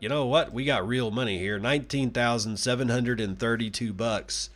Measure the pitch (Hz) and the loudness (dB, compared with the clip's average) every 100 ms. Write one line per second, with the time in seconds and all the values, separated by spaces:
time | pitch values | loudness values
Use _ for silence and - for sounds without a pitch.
0 | 107 147 127 151 - 117 139 123 98 127 | -2 0 2 2 2 -2 0 0 0 0
1 | 113 110 120 92 95 104 117 147 123 139 | 0 0 -2 -2 -2 0 0 0 0 -2
2 | 127 120 120 120 107 104 127 123 127 120 | 0 2 2 2 -2 -2 0 2 2 2
3 | 120 113 104 95 117 117 110 - 117 95 | 2 0 -2 0 0 0 -2 -4 -4 -2
4 | 117 104 - - - | 0 -2 -2 -6 -8